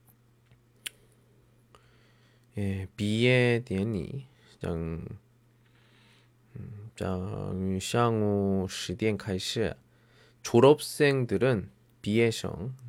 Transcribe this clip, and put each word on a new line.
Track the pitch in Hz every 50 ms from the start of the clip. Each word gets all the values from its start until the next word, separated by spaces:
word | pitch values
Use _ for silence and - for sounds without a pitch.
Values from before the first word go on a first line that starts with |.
| _ _ _ _ _ _ _ _ _ _ - _ _ _ _ _ - - - _ _ _ _ _ _ _ _ _ _ _ _ _ _ _ _ - _ _ _ _ _ _ _ _ _ _ _ _ _ _ - 107
예, | 101 98 98 95 95 - _
毕业典礼, | - 104 104 107 113 120 123 127 127 123 120 120 117 120 - 95 95 98 113 113 92 76 - - 139 131 - _ _ _ - - -
장-, | - 87 87 82 82 82 82 80 - - - - _ _ _ _ _ _ _ _ _ _ _ _ _ _ _ _ _ _ _ _ _ _ _ _ _ _ -
음, | - 98 - 107 101 107 110 -
장-, | - 95 92 92 92 92 101 101 98 98 98 98 92 95 95 95 95
上午十点开始. | - - - 120 120 117 113 110 104 104 101 101 98 98 98 95 92 92 - - - - 90 - 107 110 104 95 - 107 95 92 - - - 120 107 85 - - _ _ _ _ _ _ _ - - _ _ _ -
졸업생들은, | - - 117 123 139 151 - - - - - 151 143 139 135 123 117 101 90 117 135 123 98 - - - _ _ _ _ _
毕业生, | - 101 104 113 117 113 110 - - - - - 92 131 131 - 123